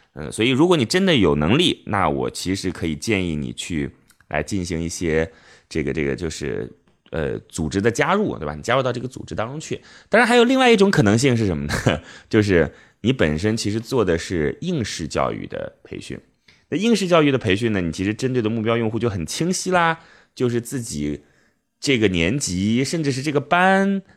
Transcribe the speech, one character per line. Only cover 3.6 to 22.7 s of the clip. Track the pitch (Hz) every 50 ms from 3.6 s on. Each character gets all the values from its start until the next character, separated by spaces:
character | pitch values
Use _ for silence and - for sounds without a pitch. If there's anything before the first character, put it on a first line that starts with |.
| - - 87 73 69 - - _ _ _ _ _ _ -
来 | - 76
进 | 76 - - 95 87
行 | 87 85 80
一 | 85 82
些 | - - 90 80 78 80 80 - - - _ - - _ _ -
这 | - 82
个， | 69 71
这 | 67 78 73
个 | 69 64
就 | - 87 78
是， | - - 76 67 50 50 60 - - _ _ _ _ _ _ _
呃， | - 80 76 65 53 53 - _
组 | - - 80 73
织 | 92 98
的 | 101 120
加 | - - 143 156 190
入， | 208 208 139 60 -
对 | 78
吧？ | 73 76
你 | 73
加 | 71 113 120
入 | 135
到 | 127 123
这 | 117 120
个 | 127 127
组 | - - -
织 | - 85
当 | 85 107 120
中 | 139 160
去。 | - - - - - - - - - _
当 | - 226
然 | 240
还 | 220 240
有 | 247 233
另 | 240 269 262
外 | 254 240
一 | 233
种 | 190 196 202
可 | - 160
能 | 117 101 104 117
性 | 135 135 120
是 | 113 110
什 | 95 82
么 | 71 71
呢？ | 78 - - - 110 78
<laughs> | 71 - - - - - _
就 | - 110
是 | 101 101 92 85 76 71 - - - _ _ _
你 | - 113
本 | 131 - 90 76 76 78
身 | 98 107 113
其 | 117 - 104
实 | 104 113
做 | 117 - 139 123 101
的 | 90 82 82
是 | - - 95 82 76 67 - -
应 | 156 180 175 139 107
试 | - - - 82 69
教 | - 82 67 60
育 | 55 50 50
的 | 50 - 50 50 - - _
培 | - - - 50
训。 | - - - - - _ _ _ _ _ _ _ _ _
那 | 139
应 | 170 208 233 233
试 | 180 196 170
教 | 175 160
育 | 151 143
的 | 131
培 | 117 - 98 92
训 | 104 120 113
呢， | 107 95
你 | 87 82
其 | - - 95
实 | 101 110
针 | - 131 127
对 | 131 123
的 | 107 107
目 | 117 113
标 | 104 117 117
用 | 117 113 107
户 | 113 110
就 | 117 117
很 | 98 92 78
清 | - - - 165 180
晰 | 180 - - 180
啦， | 180 175 170 165 160 - - - - _ _ _ _
就 | - 127 120
是 | 120 117
自 | 117 - 139 131
己 | 113 - 78 73 73 73 71 - - _ _ _ _ _ _ _ _ _ _ _
这 | - 147 135 110
个 | 110 98
年 | 92 85 80 90 127 147
级， | - 92 87 92 98 107